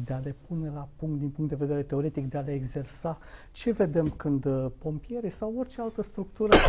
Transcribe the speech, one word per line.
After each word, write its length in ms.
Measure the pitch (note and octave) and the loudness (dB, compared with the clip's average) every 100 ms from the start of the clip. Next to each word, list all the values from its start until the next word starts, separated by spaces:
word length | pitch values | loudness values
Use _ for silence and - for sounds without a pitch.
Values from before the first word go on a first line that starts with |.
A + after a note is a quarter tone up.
de 100 | A#2+ | -4
a 40 | B2+ | -4
le 180 | C3+ C#3 - | -6 -8 -6
pune 220 | E3+ D#3 | -6 -4
la 180 | D3 C#3+ - | -6 -10 -6
punct 240 | D#3+ D3 | -4 -2
din 100 | C#3+ | -2
punct 200 | C#3+ D3+ | -2 -2
de 60 | C#3 | 0
vedere 280 | C#3+ D3 | 0 0
teoretic, 460 | C#3 C#3 D3+ D3 C3+ | 0 0 0 -2 -4
de 80 | C#3+ | -4
a 40 | |
le 100 | C#3 | -4
exersa. 640 | C#3 C3 D3+ C#3 - E3+ D#3 - - - | -4 -4 -6 -8 -6 -6 -6 -10 -18 -16
Ce 200 | - - | -4 0
vedem 380 | G#3+ F#3+ D3+ D3+ | 2 4 4 2
când, 360 | - D#3+ C#3 C#3 | 0 0 2 2
uh, 260 | C3+ C3 - | 0 -2 -4
pompierii 520 | D#3 D3+ - A#3+ A3+ | -6 -6 -6 -4 -4
sau 240 | - A3 A3+ | -4 -4 -4
orice 240 | B3+ - | -6 -6
altă 200 | A3+ A3 | -6 -4
structură 560 | G#3 - G3 - G#3+ G#3 | -6 -6 -8 0 8 8